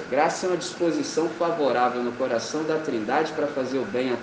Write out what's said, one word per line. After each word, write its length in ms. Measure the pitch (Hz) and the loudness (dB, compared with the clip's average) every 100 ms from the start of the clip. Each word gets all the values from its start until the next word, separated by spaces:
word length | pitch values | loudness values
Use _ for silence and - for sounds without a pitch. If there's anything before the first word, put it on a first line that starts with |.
| 78 | -2
Graça 380 | 127 160 - 185 | 2 2 2 0
é 20 | |
uma 80 | 175 | -2
disposição 720 | - - 170 151 139 - 165 | -2 0 2 2 0 0 -2
favorável 720 | - 170 151 139 120 127 123 | 0 -2 2 2 4 2 2
no 100 | 120 | -2
coração 500 | 117 131 117 - 151 | -2 0 0 -2 -4
da 140 | 156 156 | 0 0
Trindade 540 | 143 120 107 113 120 | 0 -2 0 0 0
para 120 | - 147 | 0 -2
fazer 300 | 135 123 135 | -2 -2 -2
o 80 | 107 | -2
bem 260 | 120 131 | 0 0
a 60 | 120 | 0